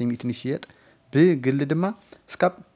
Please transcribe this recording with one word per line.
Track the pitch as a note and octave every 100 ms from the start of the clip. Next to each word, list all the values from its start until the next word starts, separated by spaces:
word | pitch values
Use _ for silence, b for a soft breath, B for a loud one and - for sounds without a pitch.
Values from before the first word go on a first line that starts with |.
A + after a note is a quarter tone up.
ሚእትን | A#2+ A#2+ B2
ይሽየጥ፣ | A#2 B2+ D3 - b b b -
ብግሊ | C#3+ F3+ C#3 C3 C#3
ድማ | C#3+ D#3+ F#3+ - B B
እስካብ | - - F3+ - -